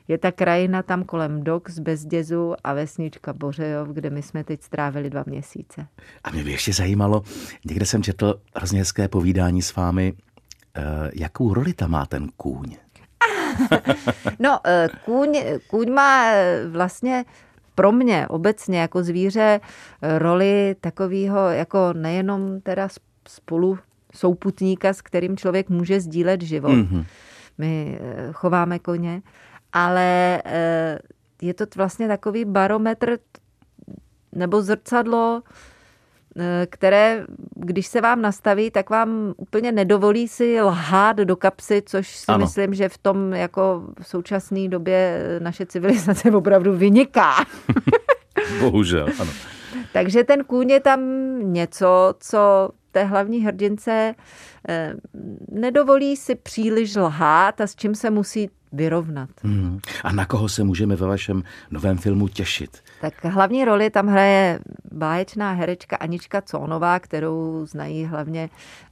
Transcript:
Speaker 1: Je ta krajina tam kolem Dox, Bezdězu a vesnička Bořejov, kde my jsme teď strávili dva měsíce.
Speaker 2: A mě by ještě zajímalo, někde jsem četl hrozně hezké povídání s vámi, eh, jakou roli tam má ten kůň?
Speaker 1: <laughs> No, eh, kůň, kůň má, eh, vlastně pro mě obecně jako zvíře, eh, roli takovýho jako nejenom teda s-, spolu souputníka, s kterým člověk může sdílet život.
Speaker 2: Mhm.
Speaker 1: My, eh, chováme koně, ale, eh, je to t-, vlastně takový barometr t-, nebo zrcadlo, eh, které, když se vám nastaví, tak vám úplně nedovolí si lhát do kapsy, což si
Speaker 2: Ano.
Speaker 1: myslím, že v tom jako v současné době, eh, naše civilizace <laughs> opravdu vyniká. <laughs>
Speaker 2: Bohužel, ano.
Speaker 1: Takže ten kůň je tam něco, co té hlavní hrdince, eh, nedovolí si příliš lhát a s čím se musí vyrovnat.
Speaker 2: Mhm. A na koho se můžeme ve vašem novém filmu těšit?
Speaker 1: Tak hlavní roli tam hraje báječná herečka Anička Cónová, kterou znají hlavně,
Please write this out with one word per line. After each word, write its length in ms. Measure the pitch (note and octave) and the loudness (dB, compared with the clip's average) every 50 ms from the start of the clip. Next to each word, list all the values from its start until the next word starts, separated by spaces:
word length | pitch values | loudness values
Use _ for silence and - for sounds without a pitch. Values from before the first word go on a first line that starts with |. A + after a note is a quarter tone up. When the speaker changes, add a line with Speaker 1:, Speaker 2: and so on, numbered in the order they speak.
| _ | _
Speaker 1:
Je 100 | - D#3+ | -4 -4
ta 140 | D#3+ - F#3 | -2 -2 -2
krajina 520 | F3+ - F#3 F3 E3+ F3+ F#3 F#3 F#3 F#3 F#3 | -2 0 0 2 2 2 2 0 0 -2 -2
tam 200 | - F3+ F3+ F3 | -4 -4 -4 -4
kolem 400 | - - E3 D#3+ D3 D3+ D3+ C#3+ | -4 -4 -4 -4 -4 -4 -6 -4
Dox, 360 | D#3+ E3 E3+ E3+ - E3 E3 | -4 -4 -4 -6 -10 -12 -8
Bezdězu 760 | D3 D#3+ D#3+ D3+ D3+ D#3 E3+ E3 D#3+ D#3 E3+ E3+ E3+ E3+ E3+ - - | -6 -6 -6 -6 -6 -4 -4 -4 -4 -4 -4 -4 -4 -4 -6 -6 -6
a 100 | C#3+ C#3 | -6 -4
vesnička 600 | C#3+ D#3 D3 - - D#3+ D#3 - - - D3 C#3 | -4 -6 -6 -8 -8 -8 -8 -10 -12 -12 -12 -10
Bořejov, 540 | D3 D3 C#3+ C#3+ E3 D#3 D3+ D3+ D3 D3+ D3 | -8 -8 -8 -8 -6 -6 -6 -6 -6 -8 -8
kde 200 | D3 D#3 D3 D3 | -8 -8 -8 -8
my 120 | C#3+ D3 | -8 -8
jsme 220 | C#3+ - - D#3 D3+ | -10 -10 -10 -10 -8
teď 200 | - D#3 D3 - | -8 -10 -12 -12
strávili 460 | _ - D3+ D3 C#3+ C3+ D3 C#3+ C#3 | _ -6 -6 -4 -4 -4 -6 -8 -8
dva 140 | C#3 C#3 C#3 | -8 -8 -10
měsíce. 600 | D3 C#3 C3+ C#3+ - - - D#3 - - - D3+ - _ - - - - _ - | -10 -10 -12 -12 -14 -16 -18 -18 -18 -18 -18 -18 -18 _ -20 -20 -20 -20 _ -14
Speaker 2:
A 80 | - | -10
mě 120 | - D#2 D2 | -8 -8 -6
by 80 | C#2+ | -6
ještě 220 | C#2 C2 - G#2+ F#2+ | -6 -4 -4 -2 -2
zajímalo, 500 | G2 F#2 F#2 G2+ G#2 G2+ G2+ G#2 G#2+ G#2 - - - - - - - - | 0 0 0 2 2 2 2 2 0 -2 -6 -12 -14 -14 -16 -18 -16 -12
někde 200 | - E2 F#2 G2+ | -8 -4 -4 -2
jsem 180 | - - G#2+ G#2 | 0 0 -2 -2
četl 360 | G#2 F#2 - G#2 G#2 G2+ - _ _ - | -2 -2 0 0 0 0 -2 _ _ -10
hrozně 240 | - F#2 F2 G2+ G2 | -8 -4 -2 -2 -2
hezké 280 | F#2+ - - - G2 | -2 -2 -2 -2 -2
povídání 540 | F2+ - F#2+ E2+ F#2 F2 F#2 F2+ F2 F2+ F#2 | 0 0 0 2 2 2 2 2 2 0 0
s 140 | F2 - - | -2 -4 -4
vámi, 380 | F#2+ F2+ F2 F2 F#2 F#2 F#2+ F#2+ - _ _ _ _ _ _ - - _ _ - | -2 -2 0 0 0 0 -2 -4 -6 _ _ _ _ _ _ -20 -20 _ _ -12
eh, 60 | D2+ D2 D2+ D2+ D2+ D#2 C#2+ - | -10 -8 -6 -6 -6 -6 -8 -8
jakou 400 | - D#2+ D#2+ - - C3 A2 F#2+ | -8 -10 -8 -4 -2 0 0 0
roli 200 | A#2+ C#3+ F#3 E3+ | 0 -2 -2 -4
tam 180 | - G2+ E2 | -4 -2 0
má 140 | E2 D2 C#2 | 0 0 -2
ten 220 | - C#2+ C2+ D2 - - | -2 -4 -6 -6 -8 -12
kůň? 380 | - - C#2+ C2 C2+ C#2 B1 - - | -10 -8 -8 -8 -8 -10 -14 -16 -18
Speaker 1:
<laughs> 1600 | _ _ _ _ _ _ _ - A#4 A4 G#4 F#4 E4 D4 B3+ - C4 - - - - - C4+ - - B3+ - - - - G#2 - | _ _ _ _ _ _ _ -2 -2 -2 0 -2 -4 -4 -2 -2 0 0 0 0 0 -2 -2 -2 -2 -6 -6 -4 -6 -6 -4 0
No, 200 | A#3 - C4 - - | 0 0 0 0 0
eh, 240 | F3 F3+ F3 E3 E3 - - - | 2 2 2 2 0 -2 -6 -6
kůň, 320 | G#3+ A#3 C4 C#4+ D4+ D4 C#4+ - A2+ D3 C3+ - | -2 0 0 2 2 0 0 -2 -4 -6 -6 -6
kůň 240 | _ - A3 A#3 A#3+ C4 | _ -2 -2 0 0 2
má, 380 | C#4 C#4 C#4 C4+ C4 A#3+ A3+ | 2 4 4 4 4 4 4
eh, 320 | G#3+ G3+ F3+ F3+ F3 A#2+ A#2 | 4 4 4 2 0 0 -2
vlastně 580 | E3 E3 E3+ F3+ F3+ - - A#3+ B3+ B3+ B3+ A#3+ - _ - _ _ _ _ _ _ _ | -4 -4 -2 -4 -4 -4 -4 -4 -2 -2 -4 -4 -8 _ -20 _ _ _ _ _ _ _
pro 160 | - F#3+ G3+ | 2 4 4
mě 360 | A3 B3 C4 A#3+ G3+ D#3 C3+ | 4 4 4 4 2 2 0
obecně 520 | - - D#3+ E3+ G#3 G#3+ - - - F#3 E3+ | -2 -4 0 0 0 0 0 -4 -2 0 0
jako 240 | E3 E3 - F3+ F3 | 0 0 -2 -2 -2
zvíře, 560 | F3 E3+ F3+ F#3+ G3 F#3+ A3 G#3+ G#3+ G#3 G#3 - - - - - - - _ | -2 -2 0 0 0 2 2 4 4 4 2 0 -6 -20 -20 -20 -20 -12 _
eh, 180 | C#3+ D#3 D#3 D#3 | -4 -2 0 2
roli 560 | D#3 E3+ F3 F3+ G3 G3 G3+ G3+ G3+ G3 F#3+ - | 2 2 4 4 4 4 4 2 2 0 -2 -4
takovýho 680 | - E3+ - - G3 F3+ F#3+ G3 G3 G3 G3+ G3 G3 F3+ | -6 -8 -6 -4 -4 -4 -2 -2 -2 0 0 2 2 2
jako 440 | D#3+ C3 E3+ - - G3 F#3 F3 E3+ | 0 -2 -2 -2 0 2 2 2 0
nejenom 680 | D#3+ D#3+ D#3+ E3+ F#3 F#3+ G3 G3+ G3 G3 F#3+ F#3+ F#3+ | -2 -4 -2 -2 -2 -2 -2 -2 -4 -4 -6 -8 -8
teda 280 | - G3 F#3 G3 G3 F#3+ | -8 -6 -4 -4 -4 -6
s-, 100 | - - _ _ _ _ _ | -8 -14 _ _ _ _ _
spolu 500 | - - - _ - E3 E3 F3+ F#3+ F#3+ F#3 - _ _ _ _ _ - | -20 -20 -20 _ -4 -2 0 2 2 0 -2 -6 _ _ _ _ _ -8
souputníka, 800 | - - F3+ F3 - - G3 - - F#3+ F#3+ F#3 F3+ - F#3+ G3 | -2 0 0 0 0 -2 -6 -4 -2 -2 -2 0 0 0 -2 -2
s 80 | - | -2
kterým 360 | - - - F3 F3 F#3 G3 | -6 -6 -4 -2 -2 -2 -4
člověk 320 | F#3+ - F#3 F3+ F#3+ F#3+ - | -2 -2 0 0 0 0 0
může 320 | F3+ F3 F3 E3+ G3 G3 | -2 -2 0 0 0 -2
sdílet 400 | F3+ D#3+ D#3 E3+ E3+ F3+ F#3+ F3+ | -2 -2 -2 0 0 0 0 0
život. 320 | F3 D#3+ D#3+ D3 C3+ C#3+ C3+ | -2 -4 -4 -2 0 2 4
Speaker 2:
Mhm. 320 | A#2+ G2+ F2 F#2 E2+ E2 F2 - - - - - - - - _ | 4 2 2 -2 -4 -4 -6 -12 -20 -20 -20 -20 -20 -20 -18 _
Speaker 1:
My, 420 | - D3+ D#3+ D#3+ D#3 D3+ D3 C3+ - | -6 -4 -4 -4 -4 -6 -8 -10 -10
eh, 280 | - B2 - - - - | -10 -12 -10 -10 -10 -12
chováme 480 | D#3 - - F3 F3 F3 F3 F3 F3 E3+ | -8 -4 -2 0 0 0 0 0 -4 -4
koně, 420 | - F3 F3 E3+ E3+ E3+ E3+ F#3+ - _ _ _ - - - - _ _ - | -4 -4 -4 -4 -4 -6 -6 -8 -12 _ _ _ -20 -20 -20 -20 _ _ -2
ale, 680 | E3+ F3 F3 F3+ F3+ F3+ F3+ F3+ F3+ F3+ F3+ F3+ - - | 0 0 2 2 2 2 4 4 4 2 2 0 -2 -4
eh, 540 | - - E3 E3 E3 E3 D#3+ E3 D#3+ D3+ - - - _ _ _ _ _ _ | -4 -4 -2 0 0 0 0 -2 -4 -6 -8 -12 -18 _ _ _ _ _ _
je 120 | F3 F3 F3 | -8 -6 -6
to 120 | - G#3+ | -4 -6
t-, 120 | G#3 - | -6 -4
vlastně 300 | F#3 F#3+ F#3 - - A3+ | -4 -4 -4 -2 -4 -2
takový 380 | G#3+ G#3 G3 - A3 G3+ A3+ A3+ | -2 -2 -2 -4 -4 -4 -4 -4
barometr 720 | G#3 F#3+ G3+ F#3+ G3 G#3+ A3 A3 A3+ A3+ - B3 A#3 A#3+ | -2 0 2 2 2 2 0 0 -2 -2 -2 -2 -2 -2
t-, 60 | A3+ - _ - _ _ _ _ _ _ _ _ _ - - - - - _ _ _ _ _ | -4 -6 _ -20 _ _ _ _ _ _ _ _ _ -20 -20 -20 -20 -20 _ _ _ _ _
nebo 300 | - F3 F3+ F3 F#3 G#3+ | -8 -6 -2 0 0 0
zrcadlo, 800 | G3 F#3+ G#3+ G#3 - - B3 A#3+ A#3 A3+ A#3 A#3 A3+ A#3 A#3 A#3 A#3+ _ - - - - _ _ _ _ _ _ _ _ _ _ _ _ - E3 | 0 0 -2 -4 -4 -2 -2 -2 0 0 0 0 0 0 -2 -4 -8 _ -20 -20 -20 -20 _ _ _ _ _ _ _ _ _ _ _ _ -10 -6
eh, 280 | F3 F3 F3 F3 F3+ F3 | -4 -2 -2 -2 -2 -4
které, 560 | - - G3 F#3+ G3+ G#3 G#3+ A3+ A3+ G#3+ - - - - - - - | -2 0 2 4 6 6 6 4 2 0 -6 -10 -16 -18 -18 -18 -14
když 320 | - F3 F3 F3 G3 F3+ | -10 -8 -4 -4 -4 -4
se 140 | - - A#3+ | -2 -2 0
vám 200 | A3 A#3 A#3+ A#3 | 2 2 2 2
nastaví, 500 | A3 G#3 G3 - - G#3+ G3+ G3+ A3 A3+ | 0 -2 -2 0 0 0 2 2 0 0
tak 180 | - A3+ - - | 0 -2 -2 0
vám 440 | G#3+ A3+ A3+ A3 A3+ A3 G#3+ G3+ - | 0 0 0 0 -2 -4 -4 -6 -6
úplně 340 | - F#3+ - - G#3+ A3+ A#3+ | -8 -8 -4 -2 -2 0 0
nedovolí 560 | A3+ G#3 G3 F3+ G#3 G3+ G3 G#3 G#3 A#3 A#3+ | 0 2 2 4 4 4 4 4 2 2 0
si 340 | A3 - - A#3+ A#3+ A#3 A3+ | -4 -2 0 0 2 2 4
lhát 560 | G#3 G3 E3+ F3 D#3+ D3 F#3+ F#3+ G3+ A3 A3 | 4 2 2 0 0 2 4 4 4 4 4
do 180 | G#3 G3+ F3+ F#3 | 2 2 0 0
kapsy, 480 | F3 - G3 - - - - G#3+ G3+ G3+ | 2 2 0 0 -2 -2 0 0 0 0
což 300 | - - G3 F#3+ - - | 0 -2 -4 -4 -4 -10
si 100 | - - | -6 0
Speaker 2:
Ano. 180 | - - G3+ F#3 | 2 2 2 2
Speaker 1:
myslím, 280 | E3+ - G3+ G3 G3 G3 | 0 0 -2 -2 -2 0
že 160 | F#3+ G3+ F#3 | 0 -2 -2
v 80 | - | -2
tom 360 | - - G3 F#3+ G3 G3 F#3+ F#3 | -2 0 0 0 0 0 -2 -2
jako 500 | F3+ F3 F3 - G3 F#3+ F#3+ F#3 E3+ - - - - | -2 -4 -2 0 0 0 2 0 -2 -6 -12 -16 -18
v 60 | E3+ | -12
současné 600 | - - F3 F3 - G3+ F#3+ - - G3 F#3+ F#3+ | -8 -8 -8 -6 -4 -6 -6 -4 -4 -4 -4 -2
době, 560 | F#3 F#3 F3 E3 F3+ F#3 F#3 F#3 F3+ E3+ F3+ F3 E3+ E3+ | -2 -4 -4 -2 0 2 2 2 2 0 -2 -4 -4 -6
eh, 20 | E3+ | -6
naše 260 | E3+ E3+ E3+ - F#3+ | -6 -6 -6 -8 -8
civilizace 640 | - - F3+ F3 G3 C4+ G#3+ D#3+ G3 G3 - - A#3 | -8 -6 0 2 2 2 2 2 0 0 4 4 6
<laughs> 40 | G#3+ | 6
opravdu 380 | G3+ D#3+ G3+ G3 F#3+ F3 G3+ F#3+ | 6 6 6 6 6 6 4 4
vyniká. 680 | E3+ G3 G3+ G3+ B3 C4+ - - A#3+ F#3 D3+ C3 F3+ C#4+ - - - - - - C4 - - - - | 6 6 8 8 8 6 6 4 4 4 6 4 2 0 0 -6 -4 -4 -2 0 2 2 4 2 4
<laughs> 600 | - - C5+ - _ _ _ G#4 G#4 G#4 G4+ - | 4 2 0 0 _ _ _ -4 -4 -2 0 0
Speaker 2:
Bohužel, 480 | B2 B2+ F#2 G#2+ G2 E2+ F2 D#2+ D2 - D4 - | 2 4 4 4 2 2 2 0 0 0 -2 -4
ano. 120 | G2 D#2+ C#2+ - - - - - - - - B3+ A#3 - - | -6 -6 -8 -10 -16 -18 -18 -20 -18 -14 -12 -12 -10 -4 -2
Speaker 1:
Takže 300 | F#3+ F3+ F#3+ F#3+ A#3+ A#3+ | 0 0 2 2 4 4
ten 200 | C4 C#4+ C#4 C4+ | 4 4 2 2
kůň 260 | - B3 B3 B3+ B3+ | 0 0 0 4 4
je 100 | C4+ C#4 | 4 6
tam 200 | C#4 C#4 C4+ C4 C4 C4 C4 C4 C4 C4 C4 B3 G#3 F#3+ F3 | 6 4 4 4 2 -2 -4 -4 -4 -4 -4 -4 -2 -2 0
něco, 600 | F3 E3+ E3 - - G3 F3+ F#3 F#3 F#3 F#3+ G#3 - | 0 -2 -4 -2 2 4 6 6 6 6 4 2 -2
co 500 | - - - G#3+ G#3 G3+ G3 F#3+ F#3+ - - _ _ _ | -6 -2 2 4 6 6 6 4 4 0 -4 _ _ _
té 120 | - F#3+ G3+ | 0 0 0
hlavní 360 | G3 G3+ G3 G3+ G#3 A#3 A#3+ G#3+ | 2 0 0 0 0 -2 -2 -2
hrdince, 720 | G#3+ G3 F#3 G3+ G3+ G#3 G#3 - A#3 A3+ A3 A3 A3 A#3 - _ - - - - - - - - - | -2 -2 0 -2 -2 -2 -2 -2 -2 0 0 0 -2 -4 -8 _ -20 -20 -20 -20 -20 -20 -14 -10 -6
eh, 240 | E3+ E3 D#3+ D3+ - - - - - - - - - - - - | -6 -6 -6 -6 -10 -12 -16 -18 -18 -16 -14 -14 -14 -16 -14 -10
nedovolí 640 | - G#3 A#3 B3+ A#3+ C#4+ C#4+ C4 C#4 C#4 C#4+ C#4 C#4+ | -6 -4 -2 2 2 4 6 6 6 6 4 2 -2
si 200 | C4+ - - B3 | -4 -4 -4 -6
příliš 600 | - - - - A3+ A3 A3+ A3 A3+ A3+ G3+ G3+ | -6 -8 -8 -6 -2 -2 0 2 0 0 0 0
lhát 640 | G#3 F#3 D#3+ D3 D#3+ E3 D3+ D#3 E3 F#3+ G3+ - - | 0 0 0 0 2 2 4 6 6 6 4 2 0
a 60 | G#3+ | -4
s 80 | G3 - | -4 -4
čím 200 | - - G#3 G#3+ | -4 -4 -4 -4
se 140 | - - A3 | -2 -2 0
musí 400 | G#3+ G#3 G3 - - A3 G#3 G3 - _ _ _ C#3+ | 0 0 0 -2 -2 -4 -4 -4 -8 _ _ _ -4
vyrovnat. 560 | C#3 D#3+ D#3+ D#3+ F3 E3 D#3+ D3+ C#3 C3 - - _ - | -2 -2 0 0 0 -2 -4 -6 -8 -10 -10 -10 _ -2
Speaker 2:
Mhm. 360 | G#2 G2+ G2 F#2 F2 F#2 G2 - - - - - | -2 0 0 0 -2 -4 -6 -8 -10 -12 -8 -4
A 80 | F2 | -2
na 140 | F#2+ G2 G2 | -2 -2 -2
koho 240 | - - G#2 G#2+ G#2 | -2 -2 -2 -2 -2
se 140 | - - G#2 | 0 0 0
můžeme 320 | G2 F2+ F2 A2 G#2 G2 | 0 2 2 2 0 0
ve 120 | E2+ F#2+ | 0 0
vašem 360 | F#2 G2+ G2 - - F#2+ F#2+ F2 - - - - - | 0 0 -2 -2 -4 -4 -4 -4 -6 -12 -20 -16 -14
novém 260 | - D2+ F2+ F#2+ F#2 | -6 -2 0 0 0
filmu 300 | F2 E2+ G#2 G2 G2+ G2+ | 0 0 0 0 2 0
těšit? 560 | F#2 - - F#2 - - - C2+ - - - _ - - - | -2 -2 -6 -6 -6 -6 -8 -8 -12 -14 -20 _ -20 -12 -10
Speaker 1:
Tak 220 | - D#3 - - - | -8 -8 -8 -6 -6
hlavní 400 | E3+ F#3+ F#3+ F#3+ G3 A#3+ C4+ C4+ | -2 2 2 2 2 2 0 2
roli 240 | A#3 G#3 G3+ G#3+ G#3+ | 2 4 4 2 2
tam 180 | G#3+ G3+ G3+ | 2 2 2
hraje 520 | G#3 G3 G3 G3 G3 G3 G3 F#3+ F3+ E3+ - G1+ G1+ G1+ G1+ - - | 4 4 6 6 6 6 4 4 2 0 -2 -6 -14 -20 -20 -20 -16
báječná 600 | - D#3 D#3 D#3 E3 F3+ F#3+ - - G#3+ G#3 G3 | -8 -6 -4 -2 -2 -2 -4 -6 -6 -6 -6 -4
herečka 440 | F#3 F3+ E3+ F3+ F3+ F3+ - - - | -2 -2 -2 -4 -4 -8 -8 -8 -6
Anička 460 | - - D#3+ F3 F3 - - - G3+ | -6 -4 -6 -8 -8 -8 -6 -6 -6
Cónová, 580 | G3 - - D3 C#3+ D3+ D#3+ D#3+ E3+ F3 F3+ F3+ | -6 -6 -8 -8 -6 -6 -4 -2 0 0 0 0
kterou 640 | F3+ - - D3+ D#3 D#3+ D#3+ D#3+ D#3+ D#3+ D#3+ D#3+ D#3 | -2 -6 -6 -4 -4 -4 -4 -4 -4 -6 -6 -8 -10
znají 400 | D3+ - D3 D3 D3+ D#3 D#3+ D#3+ | -10 -10 -10 -10 -8 -8 -8 -6
hlavně, 440 | D#3+ E3 D3+ D3 D3+ D#3+ E3 E3 D3+ - - - - - - - _ | -6 -8 -8 -8 -8 -8 -8 -8 -10 -12 -18 -20 -20 -20 -20 -20 _